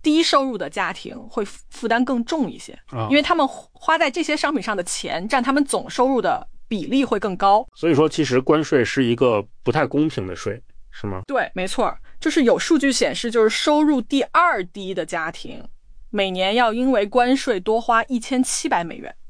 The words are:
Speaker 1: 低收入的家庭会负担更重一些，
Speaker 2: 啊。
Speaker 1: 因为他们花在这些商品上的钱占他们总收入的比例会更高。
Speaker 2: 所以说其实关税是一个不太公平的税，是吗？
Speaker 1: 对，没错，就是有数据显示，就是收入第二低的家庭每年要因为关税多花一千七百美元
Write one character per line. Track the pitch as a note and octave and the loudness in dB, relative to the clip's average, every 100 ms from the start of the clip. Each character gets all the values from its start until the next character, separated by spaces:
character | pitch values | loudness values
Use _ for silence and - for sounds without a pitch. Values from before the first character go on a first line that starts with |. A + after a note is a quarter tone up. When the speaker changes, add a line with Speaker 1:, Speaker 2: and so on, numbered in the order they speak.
Speaker 1:
低 | D#4 D#4 | 4 4
收 | D#4+ D4 | 4 2
入 | C4+ G#3+ | 2 -4
的 | D3+ | -6
家 | G3+ F3 | -4 -4
庭 | F#3+ - B3 - | -6 -12 -14 -8
会 | - G3+ - - | -6 -6 -10 -18
负 | - A3+ | -8 0
担 | A3+ | 2
更 | B3+ B3 | 2 0
重 | A#3 E4 G3+ | -2 -2 -2
一 | - | -4
些， | - - - | -18 -20 -10
Speaker 2:
啊。 | B2 A2 | -6 0
Speaker 1:
因 | C#4+ | 0
为 | |
他 | - | 2
们 | E4+ C4+ | 2 0
花 | - - - - D#4+ | -2 -20 -8 0 2
在 | D#4 | 2
这 | F4 | 0
些 | D#4 | -2
商 | D4+ D#4 | -2 -2
品 | C4+ | -2
上 | A3+ | -4
的 | G3+ | -4
钱 | F3 - - D#3 G#3 | -4 -8 -6 -6 -2
占 | C4+ | 0
他 | B3 | 2
们 | C#4 | 0
总 | C#4+ G3+ - | 0 -2 -4
收 | - B3+ | 0 2
入 | B3+ | 2
的 | F#3 B2 - - - | 0 -2 -4 -14 -8
比 | G#3+ D#3 | -6 0
例 | C4 | 0
会 | C4 G#3 | 2 0
更 | G#3 F3+ | -2 2
高。 | G3 G#3 C4 | 4 4 2
Speaker 2:
所 | - E3+ | -2 2
以 | |
说 | C#3+ D#3 | 4 4
其 | - | 2
实 | C3+ B2+ | 2 2
关 | C3 D#3 | 4 2
税 | D3+ C#3+ | 4 2
是 | A2 - | 2 2
一 | A#2+ | 2
个 | A#2+ B2+ G#2 G2+ - | 4 4 2 -2 -4
不 | - | -2
太 | C3 | 0
公 | C3 C#3 D#3 | 0 0 0
平 | - | -2
的 | F#2 | -8
税， | F2 G#2 A#2 - - - | -8 -8 -8 -12 -20 -18
是 | - | -10
吗？ | G#2+ F#2+ G2 | -8 -8 -4
Speaker 1:
对， | C4 - | -4 -4
没 | - F3+ | -6 -4
错， | - G3 - - - | -2 -2 -4 -14 -6
就 | E4 | -2
是 | E4 | 2
有 | A#3+ F3+ | 4 4
数 | - D#4+ | 4 2
据 | C#4 | 2
显 | B3 - | 2 -2
示， | F#3 A#3 | -2 -2
就 | A#3 | 2
是 | A3 | 2
收 | - - D4 | 2 2 4
入 | D4+ C4+ | 4 2
第 | - C#4 | 0 -2
二 | - D#4+ F4 B3 | 0 2 2 0
低 | F3+ G#3 F#3+ | -6 -10 -6
的 | F#3 | -6
家 | D#3+ E3+ D#3+ | -4 -6 -6
庭 | E3+ - - - - - - - | -10 -14 -14 -14 -16 -20 -20 -6
每 | G#3 F#3+ | -2 -2
年 | F#3 F#3 | 0 2
要 | A3+ A#3 | 4 2
因 | A3+ C4 | 2 2
为 | A#3+ | 2
关 | G#3 B3 B3 C4 | 2 2 4 2
税 | - G3 | 2 -2
多 | F#3 A3+ | 0 0
花 | A#3 A3+ | 2 2
一 | A3+ B3 | 2 -6
千 | - B3+ | -2 0
七 | C4 - D#4 | 0 -2 0
百 | F3+ | 0
美 | E3+ - | -2 -8
元 | - - | -14 -14